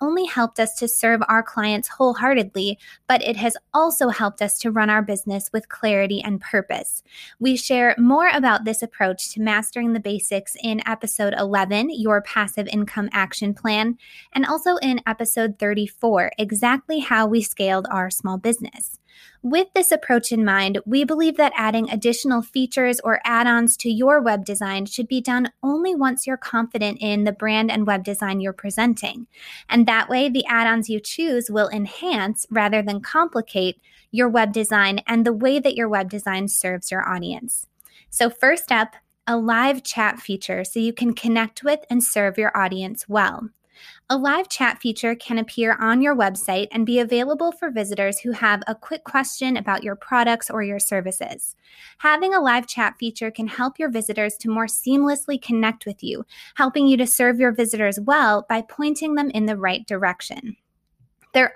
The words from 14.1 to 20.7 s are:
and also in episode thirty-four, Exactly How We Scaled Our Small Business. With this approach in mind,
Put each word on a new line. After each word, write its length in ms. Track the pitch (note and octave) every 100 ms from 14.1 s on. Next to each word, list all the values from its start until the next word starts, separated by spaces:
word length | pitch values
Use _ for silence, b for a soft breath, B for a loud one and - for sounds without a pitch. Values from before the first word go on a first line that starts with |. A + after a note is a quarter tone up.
| B B
and 120 | C4+ C4+
also 300 | D#4+ F4+ F4
in 260 | C4+ B3 -
episode 520 | A3 A3+ B3 A3+ G#3
thirty-four, 760 | G#3 G#3 G#3 - A#3 G3 F3+ -
Exactly 640 | G#3+ G#3+ A#3+ C4+ - D#4
How 260 | C4 A3+ A3
We 160 | A3+
Scaled 440 | G#3+ - F#3+ F#3+ F#3+
Our 200 | G3 F#3
Small 280 | - F#3 F#3+
Business. 600 | A3+ A#3 A#3 - - - b b b b
With 260 | A#3+ D#4+ F#4+
this 180 | F#4+ F4+
approach 400 | D4+ - A#3+ A#3
in 120 | A#3
mind, 360 | G#3+ G3 F#3+